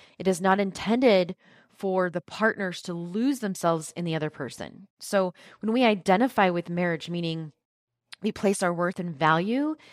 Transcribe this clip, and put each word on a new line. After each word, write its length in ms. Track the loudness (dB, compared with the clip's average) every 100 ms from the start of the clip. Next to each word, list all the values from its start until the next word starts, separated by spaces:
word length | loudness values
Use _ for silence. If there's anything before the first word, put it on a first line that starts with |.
| -20 _
It 80 | 0
is 140 | 2
not 180 | 2 2
intended 760 | 2 -4 -2 4 6 4 2 -4 _ _ _
for 400 | _ -2 0 0
the 120 | -4
partners 600 | -10 -2 -2 0 -6 -8
to 120 | -10
lose 460 | -8 -6 -2 -2 -2
themselves 540 | -4 -2 0 0 -2 -8
in 80 |
the 120 | -4 -2
other 140 | -4
person. 580 | -6 -10 -10 -14 -14 -20 _
So 340 | -4 0 0 -4 -20 -8
when 100 | -2
we 120 | 2
identify 640 | 4 2 2 4 4 4 2
with 200 | 2 -4
marriage, 400 | -2 -2 -2 -4
meaning 440 | -6 -4 -6 -8 -16 _ _ _ _ _ -6
we 100 | -6
place 300 | 0 0 0
our 120 | 0
worth 260 | 0 -2 -4
and 160 | -8 0
value 600 | 2 4 2 -2 -2 -6 -12